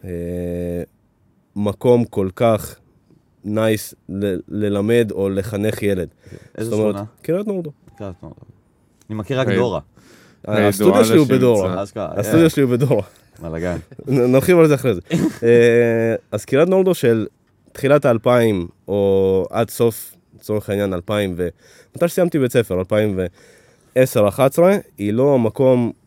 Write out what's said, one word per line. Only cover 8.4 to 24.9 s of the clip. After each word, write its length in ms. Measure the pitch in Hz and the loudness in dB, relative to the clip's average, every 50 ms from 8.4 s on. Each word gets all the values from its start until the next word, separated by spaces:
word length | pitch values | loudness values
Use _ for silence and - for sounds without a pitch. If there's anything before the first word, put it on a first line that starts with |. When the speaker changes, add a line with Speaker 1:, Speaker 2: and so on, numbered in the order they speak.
| - - - _ _ _ _ _ _ _ _ _ _ _ | -20 -20 -20 _ _ _ _ _ _ _ _ _ _ _
Speaker 2:
אני 80 | 110 | -10
מכיר 220 | 107 101 - 135 127 | -10 -6 -6 -4 -2
רק 80 | 131 | -2
Speaker 3:
היי. 80 | 110 98 | 0 0
Speaker 2:
דורה. 220 | 95 - 117 92 76 - _ _ _ _ _ - _ _ _ _ _ - | 0 0 -2 -2 -6 -10 _ _ _ _ _ -20 _ _ _ _ _ -8
Speaker 3:
היי, 180 | - 107 107 104 | -2 0 2 2
Speaker 1:
הסטודיו 260 | 104 101 98 107 101 98 | 2 2 4 2 4 4
Speaker 3:
דורה 120 | 104 110 | 4 4
Speaker 1:
שלי 120 | 110 117 | 4 4
הוא 80 | 156 151 | 4 4
Speaker 3:
לשמצה. 120 | 123 131 | 4 2
Speaker 1:
בדורה. 460 | 127 127 123 117 104 92 92 90 92 101 | 2 4 4 4 2 2 0 -2 -4 -6
Speaker 2:
אשכרה, 260 | 107 _ 113 98 80 78 | -8 _ -8 -8 -6 -4
Speaker 1:
הסטודיו 260 | 95 107 107 113 160 165 | -4 -2 0 2 4 4
Speaker 2:
אה. 60 | 160 | 4
Speaker 1:
שלי 140 | 160 151 139 | 4 2 0
הוא 80 | 123 | 2
בדורה. 320 | 123 117 120 123 127 104 95 - _ _ _ _ _ - | 2 0 2 2 0 0 -2 -6 _ _ _ _ _ -16
Speaker 2:
בלגן. 360 | 85 82 80 82 85 90 87 - - _ - | -14 -10 -8 -6 -4 -4 -6 -6 -10 _ -20
Speaker 1:
<laughs> 120 | - - | -16 -6
נ-, 240 | - 127 135 120 123 | -2 0 0 2 4
נרחיב 260 | 127 135 - - 180 170 | 2 2 4 4 4 6
על 80 | 160 | 6
זה 80 | 156 147 | 4 4
אחרי 180 | 127 123 127 104 | 2 0 -2 -2
זה. 80 | 87 - _ | -2 -4 _
Speaker 2:
<laughs> 320 | - - - 311 - - 117 | -4 -2 -2 -2 -4 -2 2
Speaker 1:
אה, 720 | 117 120 120 117 120 117 120 120 117 117 117 113 113 113 - _ _ | 4 6 6 6 4 4 4 2 2 0 0 0 -2 -2 -4 _ _
אז 140 | - 104 - | -8 -8 -6
קריית 240 | - 127 135 165 180 | -2 0 0 2 2
נורדו 240 | 185 190 190 190 175 | 2 2 2 0 0
של 340 | - - 120 113 110 107 - _ _ _ _ _ _ _ _ | 0 2 0 2 0 -2 -6 _ _ _ _ _ _ _ _
תחילת 340 | _ - - 135 143 147 - | _ -6 0 2 2 4 4
האלפיים, 640 | 139 117 110 - 127 123 123 117 113 104 92 85 87 _ _ _ | 2 0 2 2 2 2 4 2 2 0 0 -4 -8 _ _ _
או 580 | - 98 101 101 98 98 98 95 95 95 95 92 - | -4 -2 0 2 2 2 2 2 2 2 0 -2 -2
עד 200 | - 107 117 - | -4 -4 -4 -4
סוף, 460 | - - 120 117 110 - - - - _ _ _ _ - | -2 -2 -2 -2 -2 -4 -16 -20 -20 _ _ _ _ -20
לצורך 300 | - - 107 107 - - | -10 -6 -6 -6 -4 -4
העניין, 240 | 101 101 101 98 95 | -4 -2 -2 -2 -4
אלפיים 400 | 87 87 - 107 104 101 95 90 | -6 -6 -6 -4 -4 -2 -4 -4
ו-, 100 | 85 90 85 - _ _ _ _ - _ _ _ | -4 -6 -6 -8 _ _ _ _ -20 _ _ _
מתי 120 | - 170 | -4 -4
שסיימתי 320 | 175 - - 180 170 - 156 | -2 0 -2 -2 0 0 -2
בית 120 | 131 120 | -2 0
ספר, 280 | - 127 110 - 92 90 | 0 0 0 0 -2 -4
אלפיים 400 | 95 - 110 107 107 107 98 92 92 87 _ _ - _ _ _ _ _ _ _ _ _ _ | -2 0 0 0 0 0 -2 -4 -6 -6 _ _ -20 _ _ _ _ _ _ _ _ _ _
ועשר, 320 | 127 131 131 - 120 104 | 0 0 2 2 2 2
אחת 240 | 101 - - 131 135 | 2 2 2 0 0
עשרה, 240 | - - 170 185 202 202 - _ | 2 4 4 4 4 0 -2 _